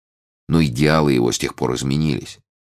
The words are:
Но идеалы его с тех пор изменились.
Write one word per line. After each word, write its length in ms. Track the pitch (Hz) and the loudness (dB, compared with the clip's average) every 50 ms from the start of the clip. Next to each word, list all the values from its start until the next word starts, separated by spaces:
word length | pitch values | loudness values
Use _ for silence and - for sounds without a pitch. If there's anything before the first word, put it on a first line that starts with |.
| _ _ _ _ _ _ _ _ _ - | _ _ _ _ _ _ _ _ _ 0
Но 160 | 76 82 80 | 2 2 2
идеалы 500 | 69 58 64 76 76 78 80 78 71 65 | 2 2 2 2 4 4 4 4 2 2
его 180 | 60 58 58 | 2 2 0
с 60 | 57 - | -2 -4
тех 180 | - 60 - | -6 -8 -4
пор 200 | - - 62 62 | -4 -4 -4 -4
изменились. 640 | 64 65 67 67 76 78 76 65 50 - - - - _ _ _ _ | -4 -4 -2 -2 0 0 -2 -2 -4 -6 -10 -18 -20 _ _ _ _